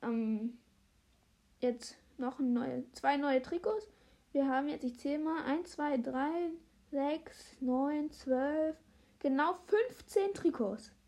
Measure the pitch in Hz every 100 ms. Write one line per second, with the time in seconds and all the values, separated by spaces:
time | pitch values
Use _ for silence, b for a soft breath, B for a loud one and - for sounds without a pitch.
0 | 220 226 220 220 233 - _ _ _ _
1 | _ _ _ _ _ _ 254 240 - -
2 | _ - 247 262 262 240 247 254 254 -
3 | - 285 285 269 262 349 415 427 415 b
4 | b b b 285 269 262 285 294 254 240
5 | 277 294 311 320 - 294 349 - 294 269
6 | 254 254 285 330 339 330 - _ _ 285
7 | 277 311 320 - - - 254 254 277 302
8 | 302 - - 254 277 302 311 320 b b
9 | b b 285 269 311 359 - 415 494 -
10 | - - 392 403 339 277 214 208 - -